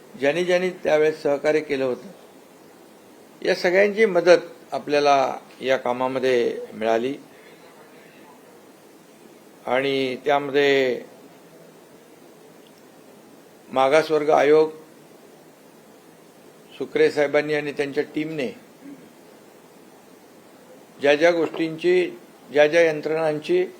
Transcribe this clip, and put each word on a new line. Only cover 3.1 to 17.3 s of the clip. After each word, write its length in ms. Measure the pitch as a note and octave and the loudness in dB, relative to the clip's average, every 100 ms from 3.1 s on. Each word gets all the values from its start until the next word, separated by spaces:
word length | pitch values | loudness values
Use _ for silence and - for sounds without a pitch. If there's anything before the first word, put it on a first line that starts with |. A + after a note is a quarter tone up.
| - - - - | -20 -20 -6 -4
या 100 | F3+ | 0
सगळ्यांची 500 | F3+ F#3+ G#3 G3+ G#3+ | 2 2 2 2 2
मदत 340 | F3 E3 E3 - - - | 4 4 4 2 -18 -10
आपल्याला 680 | C#3 D3 D3 C#3+ C#3 B2+ - - - | -8 -2 0 4 2 2 -4 -14 -6
या 160 | B2+ C3 | -2 0
कामामध्ये 840 | B2 B2 C3 C3 C3 B2 A2+ - - | 0 -2 -2 0 2 2 0 -4 -10
मिळाली 420 | G#2+ A2 A2+ B2+ C#3+ - - - - - - - - - - - - - - - - - - - - - - - - - | -4 0 0 -2 -6 -14 -20 -20 -20 -20 -20 -20 -20 -20 -20 -20 -20 -20 -20 -20 -20 -20 -20 -20 -20 -20 -20 -20 -14 -4
आणि 500 | B2+ C#3 C3+ C3 A#2+ | -2 -2 -2 -4 -4
त्यामध्ये 840 | C#3+ C#3+ C#3+ C#3 C#3+ C3+ C3 A#2 - - - - - - - - - - - - - - - - - - - - - - - - - - - | 0 0 0 0 2 2 2 -2 -8 -20 -20 -20 -20 -20 -20 -20 -20 -20 -20 -20 -20 -20 -20 -20 -20 -20 -20 -20 -20 -20 -20 -20 -20 -20 -6
मागासवर्ग 600 | C3 C3+ D#3 D#3 D3+ D3 | 0 2 2 2 -2 2
आयोग, 400 | D3+ C#3 D3+ D#3 - - - - - - - - - - - - - - - - - - - - - | 2 4 4 2 -4 -20 -20 -20 -20 -20 -20 -20 -20 -20 -20 -20 -20 -20 -20 -20 -20 -20 -20 -18 -14
सुक्रे 340 | C3 D3 D3+ | -4 0 2
साहेबांनी 420 | C#3+ C#3+ | 2 0